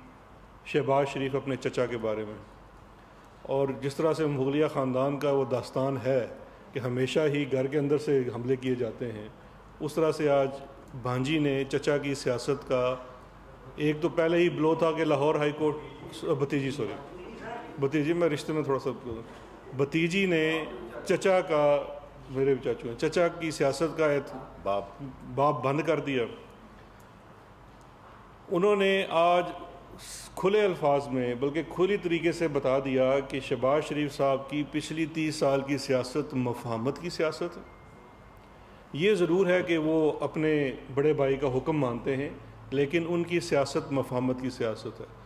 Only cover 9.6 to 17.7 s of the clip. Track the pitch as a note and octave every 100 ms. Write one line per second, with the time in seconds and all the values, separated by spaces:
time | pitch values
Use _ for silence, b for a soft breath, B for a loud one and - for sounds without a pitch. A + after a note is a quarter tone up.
9.6 | B - D3+ E3 D#3 D3+ D3+ C#3 C3+ -
10.6 | - - - B2+ B2 B2+ C3 D#3+ C#3+ C3+
11.6 | C3+ C#3+ D3+ D3 C#3 C3+ C3 A#2+ - C#3
12.6 | - B2+ B2+ B2+ - - - - - -
13.6 | - - D3+ D3+ E3 D3 E3 F3 F3 C#3+
14.6 | D#3 D#3+ E3 D#3 D#3 C#3 D3 D#3 D3 D3
15.6 | D3+ D3 - - - - E3 C#3 C#3 D3
16.6 | C3+ B2+ G#2 - - - - - - -
17.6 | -